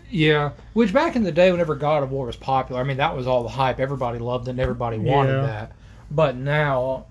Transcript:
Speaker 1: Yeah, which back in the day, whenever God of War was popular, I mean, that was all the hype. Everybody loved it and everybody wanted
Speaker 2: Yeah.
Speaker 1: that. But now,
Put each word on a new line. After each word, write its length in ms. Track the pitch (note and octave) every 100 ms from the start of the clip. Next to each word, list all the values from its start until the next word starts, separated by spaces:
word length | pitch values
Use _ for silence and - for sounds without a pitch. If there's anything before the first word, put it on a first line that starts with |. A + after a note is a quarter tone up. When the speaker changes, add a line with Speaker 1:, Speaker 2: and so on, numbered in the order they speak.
| -
Speaker 1:
Yeah, 420 | F3+ D3+ D3+ D3 - -
which 200 | G#3+ A3+
back 220 | C4 E4 B3
in 80 |
the 80 | F#3+
day, 200 | D#3 F#3
whenever 240 | F3 D#3+ C3+
God 280 | D3 D#3
of 80 | C3+
War 160 | C3+ B2
was 80 | -
popular, 440 | - C3+ B2+ B2+
I 40 |
mean, 140 | C3+ C3+
that 180 | D3+ D#3+
was 100 | B2+
all 180 | B2+
the 60 | A2+
hype. 300 | A#2+ C3 A#2+
Everybody 400 | C3+ C#3 B2 A#2
loved 280 | A#2 B2 B2
it 40 |
and 80 | B2+
everybody 380 | B2+ A#2+ A#2+ A2
wanted 340 | G#2+ C3+ C3+ C3+
Speaker 2:
Yeah. 80 | C3+
Speaker 1:
that. 240 | G#2+ A2+ - - - -
But 240 | D3 D3 B2
now, 720 | C#3 D3+ D3 C3 C3 C3 -